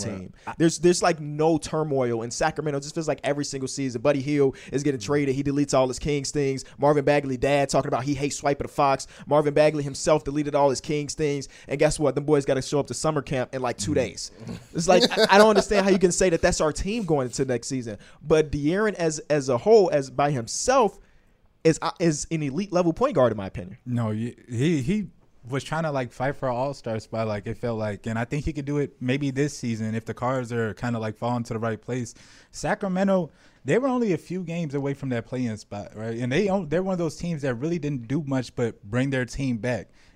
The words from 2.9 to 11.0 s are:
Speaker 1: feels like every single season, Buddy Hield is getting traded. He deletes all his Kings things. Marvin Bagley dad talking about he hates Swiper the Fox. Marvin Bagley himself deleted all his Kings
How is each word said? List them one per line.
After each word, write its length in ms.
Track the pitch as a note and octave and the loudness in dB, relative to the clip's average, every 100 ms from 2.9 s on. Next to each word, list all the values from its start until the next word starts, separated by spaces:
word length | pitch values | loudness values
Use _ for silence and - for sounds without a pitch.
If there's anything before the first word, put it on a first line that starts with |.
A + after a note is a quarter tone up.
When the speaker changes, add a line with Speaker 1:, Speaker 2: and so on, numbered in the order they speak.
| E3+ | -6
Speaker 1:
feels 140 | D#3 | -4
like 100 | C#3 B2+ | -2 -2
every 180 | C#3+ | -2
single 240 | C#3 C3+ C3 | -4 -6 -6
season, 320 | - C3+ A#2 | -4 -4 0
Buddy 200 | C#3+ C#3+ | 0 0
Hield 340 | C3 D3 C3+ - - | 0 2 2 0 -6
is 120 | C#3 | -2
getting 180 | D3 C3 | 0 -2
traded. 340 | G2+ D3 C#3 C3 | 0 0 2 0
He 80 | |
deletes 300 | C#3 C#3 C#3+ C#3 | 0 0 2 4
all 80 | C3 | 4
his 100 | A#2+ | 2
Kings 320 | D#3+ D3 C3+ | -2 -2 -2
things. 320 | D3 C#3 C3+ - - | -2 -2 -2 -8 0
Marvin 260 | C#3+ D3 | 4 4
Bagley 320 | C#3 D3 C#3 B2 | 4 2 2 -2
dad 320 | C3+ C#3+ C#3 | 2 2 2
talking 220 | C#3+ C#3 | 0 0
about 160 | C3+ C3+ | -2 -2
he 80 | |
hates 260 | C3+ C#3+ - | -2 -2 -2
Swiper 200 | D3 C#3+ | -2 -2
the 100 | - | -4
Fox. 380 | - C#3+ C3+ - - - | 2 2 2 -4 -16 0
Marvin 260 | D3 D3 | 2 4
Bagley 300 | D3 D3+ D3+ | 4 4 2
himself 400 | C#3+ C3+ E3+ D#3 | -4 -4 2 2
deleted 320 | C#3+ C#3+ D3 C#3+ | 2 -4 0 4
all 140 | C#3+ | 4
his 100 | B2 | 2
Kings 340 | - D3+ | -2 -4